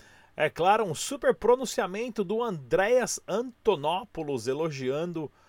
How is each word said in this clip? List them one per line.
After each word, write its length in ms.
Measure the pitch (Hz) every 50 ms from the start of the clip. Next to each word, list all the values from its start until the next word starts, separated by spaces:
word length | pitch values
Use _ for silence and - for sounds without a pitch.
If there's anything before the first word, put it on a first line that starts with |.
| - - _ _ _ _ _
É 140 | - 151 151
claro, 340 | - - 160 185 208 220 220
um 100 | 185 147
super 400 | - - - 277 285 - 277 233
pronunciamento 880 | - - 220 247 254 262 - - - 214 180 180 208 240 254 214 -
do 220 | 196 170 214 226 240
Andreas 800 | 233 190 151 135 120 151 175 190 214 247 254 226 180 - - -
Antonopoulos 1200 | - 175 220 247 262 - _ - 220 196 147 139 151 170 190 240 - - 170 160 143 139 123 107 123
elogiando 840 | 135 147 165 165 143 135 131 127 135 151 165 180 170 165 156 - _ _ _